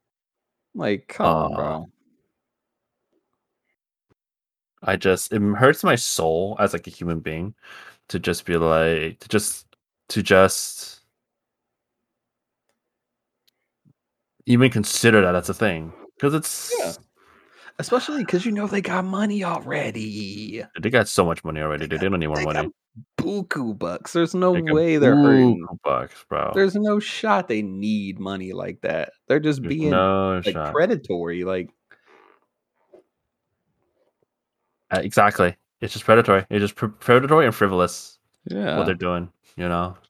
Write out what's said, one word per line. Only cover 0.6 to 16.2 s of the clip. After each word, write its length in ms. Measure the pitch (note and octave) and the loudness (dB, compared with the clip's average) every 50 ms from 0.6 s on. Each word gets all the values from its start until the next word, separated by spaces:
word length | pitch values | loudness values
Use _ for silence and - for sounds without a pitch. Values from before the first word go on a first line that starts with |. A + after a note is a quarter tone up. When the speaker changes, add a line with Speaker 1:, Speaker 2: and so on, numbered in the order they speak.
| _ _ - | _ _ -10
Speaker 1:
Like, 340 | A3+ D#3 A2 G2+ F#2+ - - | -6 -4 -4 -4 -4 -6 -10
come 180 | - - - | -6 -2 0
on, 260 | - D#2+ D#2+ D#2+ D#2 D#2+ | 0 2 0 -2 -4 -4
Speaker 2:
Uh, 40 | |
Speaker 1:
bro. 300 | - D2 D2 D#2 D#2+ - - _ _ _ _ _ _ _ _ _ _ _ _ _ _ _ _ _ _ _ _ _ _ _ _ _ _ _ _ _ _ _ _ _ _ _ _ _ _ _ _ _ _ _ _ _ _ _ _ _ _ _ _ _ _ _ _ _ _ - | -6 -6 -6 -6 -8 -10 -14 _ _ _ _ _ _ _ _ _ _ _ _ _ _ _ _ _ _ _ _ _ _ _ _ _ _ _ _ _ _ _ _ _ _ _ _ _ _ _ _ _ _ _ _ _ _ _ _ _ _ _ _ _ _ _ _ _ _ -4
Speaker 2:
I 140 | F#2 G2 | -2 -2
just, 360 | F2+ - F#2+ F#2 F2 - - A2 | 0 2 2 2 2 0 -2 -2
it 80 | G#2+ | 0
hurts 420 | G2+ G#2 G2+ G2 B2+ C#3 D#3 - - | 0 0 2 4 4 4 4 4 2
my 100 | F#3 C3+ | 0 0
soul 600 | A#2 - - - - E2 D#2+ D#2+ E2 F#2+ G2+ G#2+ - | 0 0 -4 -4 -2 -2 0 0 -2 -2 -4 -2 0
as, 120 | G#2 F#2+ - | 0 0 -2
like, 140 | E2+ - | -4 -10
a 40 | - | -12
human 300 | - - F2 E2+ E2 E2 | -14 -10 -8 -6 -6 -6
being 340 | D#2 E2 D#2 E2 F2 G#2 - _ - - - - - - - _ _ - | -6 -8 -8 -8 -8 -10 -12 _ -20 -20 -20 -20 -20 -20 -20 _ _ -8
to 100 | - - | -8 -4
just 260 | - G2 E2+ - - | -2 -2 -2 -2 -2
be 120 | - E2+ | -2 0
like, 600 | E2 E2 D#2+ D#2+ D#2+ E2 E2 E2 D#2 D#2 D#2+ - - | 0 2 2 4 4 2 2 0 0 -4 -6 -10 -12
to 80 | - - | -6 -2
just, 380 | - G#2 - - - - - _ _ _ _ _ _ _ _ - | -2 0 0 -2 -6 -10 -14 _ _ _ _ _ _ _ _ -8
to 140 | - A2 G2 | -6 -4 2
just 800 | - G2 F#2+ F#2+ - - - - - - - - - - - _ _ _ _ _ _ _ _ _ _ _ _ _ _ _ _ _ _ _ _ _ _ _ _ _ _ _ _ _ _ _ _ _ _ _ _ _ _ _ _ _ _ _ _ _ _ _ _ _ _ _ _ _ _ _ _ _ _ _ _ _ _ _ _ _ _ _ _ _ | 4 6 6 6 6 4 0 -8 -8 -10 -14 -16 -18 -18 -20 _ _ _ _ _ _ _ _ _ _ _ _ _ _ _ _ _ _ _ _ _ _ _ _ _ _ _ _ _ _ _ _ _ _ _ _ _ _ _ _ _ _ _ _ _ _ _ _ _ _ _ _ _ _ _ _ _ _ _ _ _ _ _ _ _ _ _ _ _
even 240 | A#2+ B2 A#2+ C3 C3 | 2 4 6 6 4
consider 500 | - A2+ G2+ - - - - A#2 A2 G#2+ F#2+ | 4 0 -2 -2 -2 2 4 6 6 6 6
that 100 | F2+ F2+ | 4 2
that's 160 | F2 E2+ - | 0 -2 -4
a 60 | F#2 | -4
thing. 380 | - A2+ G#2 E2+ D#2+ D#2+ E2 - - - - _ - | -2 -2 -2 -2 -4 -8 -12 -16 -18 -20 -20 _ -4